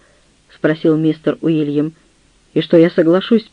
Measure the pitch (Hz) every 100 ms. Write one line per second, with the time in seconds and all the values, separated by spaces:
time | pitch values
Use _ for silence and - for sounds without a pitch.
0 | _ _ _ _ _ _ 156 156 165 156
1 | 160 156 196 - 165 156 147 147 156 160
2 | _ _ _ _ _ 156 160 170 170 -
3 | 165 180 - 226 -